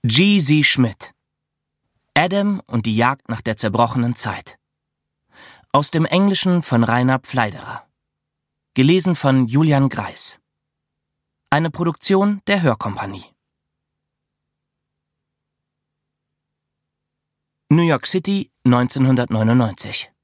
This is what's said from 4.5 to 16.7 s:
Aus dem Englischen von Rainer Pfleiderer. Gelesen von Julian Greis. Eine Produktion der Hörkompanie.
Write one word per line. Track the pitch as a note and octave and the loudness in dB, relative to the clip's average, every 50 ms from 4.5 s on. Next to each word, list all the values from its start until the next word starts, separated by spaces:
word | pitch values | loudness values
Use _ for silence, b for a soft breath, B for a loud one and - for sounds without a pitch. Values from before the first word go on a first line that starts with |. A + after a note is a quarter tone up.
| - _ _ _ _ _ _ _ _ _ _ _ _ _ _ B B B B B B B B B | -20 _ _ _ _ _ _ _ _ _ _ _ _ _ _ B B B B B B B B B
Aus | - C#3 D3 - | -2 -2 -2 0
dem | - D#3+ D#3+ | 0 0 0
Englischen | - - F3+ G3 G3+ F#3+ F#3 - F#3+ F3+ F3 D#3 | 2 2 2 2 2 2 0 0 0 0 0 0
von | - B2+ A#2 A#2 | 0 2 2 2
Rainer | A2 A2+ B2 B2 C3 C3 C3 | 2 2 0 2 0 0 -2
Pfleiderer. | - - - B2+ A#2 G#2 E2+ D2 - - - - _ _ _ _ _ _ _ _ _ _ _ _ _ _ _ _ _ _ _ | -4 -4 -2 -2 -2 -2 -4 -12 -14 -14 -16 -16 _ _ _ _ _ _ _ _ _ _ _ _ _ _ _ _ _ _ _
Gelesen | - C3 C#3+ F3 F#3+ E3+ F#3 E3+ | 0 2 4 4 2 2 0 -2
von | - - C#3 C3 C3 B2+ | 0 2 2 2 2 2
Julian | A2+ A#2 C#3+ D#3+ D#3 D3 C#3 C#3 C3 | 2 2 2 2 4 4 2 2 0
Greis. | - - G2+ - - - - - - _ _ _ _ _ _ _ _ _ _ _ _ _ _ _ _ _ _ _ _ _ _ _ | -2 -4 -8 -8 -8 -8 -8 -8 -10 _ _ _ _ _ _ _ _ _ _ _ _ _ _ _ _ _ _ _ _ _ _ _
Eine | - D3 E3 E3 | -2 -2 -2 -2
Produktion | - - E3+ E3+ D#3 - - - F#3+ F#3+ G3 G#3 G#3 G3 _ | -4 -4 -4 -4 -4 -4 -2 0 2 2 2 0 -2 -2 _
der | - G3+ G3 E3+ | -2 -2 0 2
Hörkompanie. | C#3+ A2+ - - A2 G2+ - - G2 F#2+ F#2 - - _ _ _ _ _ _ _ _ _ _ _ _ _ _ _ _ _ _ _ _ _ _ _ _ _ _ _ _ _ _ _ _ _ _ _ _ _ _ _ _ _ _ _ _ _ _ _ _ _ _ _ _ _ _ _ _ _ _ _ _ _ _ _ _ _ _ _ _ | 0 0 0 -4 -10 -8 -8 -10 -10 -12 -14 -18 -20 _ _ _ _ _ _ _ _ _ _ _ _ _ _ _ _ _ _ _ _ _ _ _ _ _ _ _ _ _ _ _ _ _ _ _ _ _ _ _ _ _ _ _ _ _ _ _ _ _ _ _ _ _ _ _ _ _ _ _ _ _ _ _ _ _ _ _ _